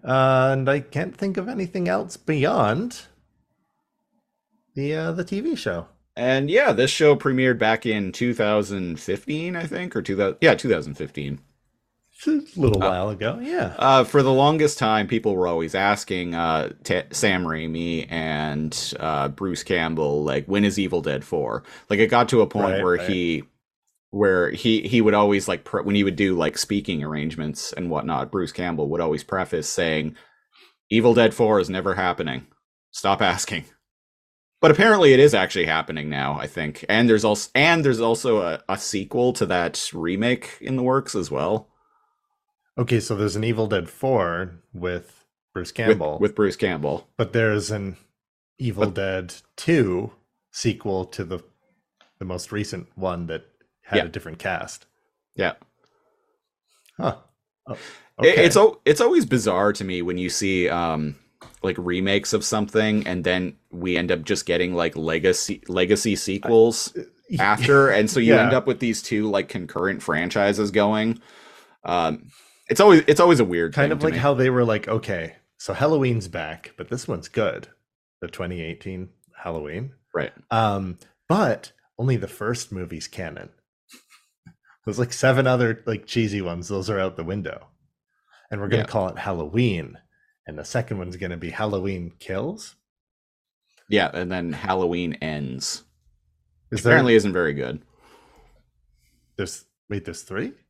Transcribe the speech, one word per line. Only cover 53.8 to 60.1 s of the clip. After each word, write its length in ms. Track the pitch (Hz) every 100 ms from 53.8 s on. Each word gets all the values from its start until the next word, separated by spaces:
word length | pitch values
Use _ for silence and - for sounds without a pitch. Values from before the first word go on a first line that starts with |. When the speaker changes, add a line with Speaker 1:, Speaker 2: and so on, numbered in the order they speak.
Speaker 1:
had 140 | - 101
Speaker 2:
Yeah. 80 | 82
Speaker 1:
a 40 |
different 300 | 80 - 80
cast. 480 | 98 87 - - _ _ _ _ _ -
Speaker 2:
Yeah. 180 | 92 - _ _ _ _ _ _ _ _ _ _ _ _ _ _
Speaker 1:
Huh. 200 | 139 - _ _ _ _ -
Oh, 60 |
Speaker 2:
It, 600 | - - - _ _ 160
Speaker 1:
okay. 120 | 180 170
Speaker 2:
it's 100 | -
al-, 240 | 220 -
it's 180 | - 151
always 240 | 240 359 220
bizarre 480 | 127 107 92 104
to 100 | 101
me 180 | 98 92
when 160 | 87